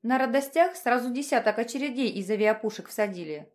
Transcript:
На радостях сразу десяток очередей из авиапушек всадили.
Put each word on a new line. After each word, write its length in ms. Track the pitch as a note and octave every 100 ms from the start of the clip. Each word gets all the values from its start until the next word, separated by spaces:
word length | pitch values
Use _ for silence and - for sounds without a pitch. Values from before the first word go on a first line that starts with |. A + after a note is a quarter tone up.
На 160 | A3+ C4
радостях 580 | C4 C4 C#4 E4 F4+ F4+
сразу 360 | A#3+ B3 B3
десяток 480 | B3 C#4+ C4 G#3+ G#3+
очередей 520 | A#3 C#4 C#4+ B3 A#3+
из 180 | G3 F#3+
авиапушек 580 | G#3+ G#3+ G#3+ A3 G#3 E3+
всадили. 640 | - G#3 F3+ D#3+ D3+ D3+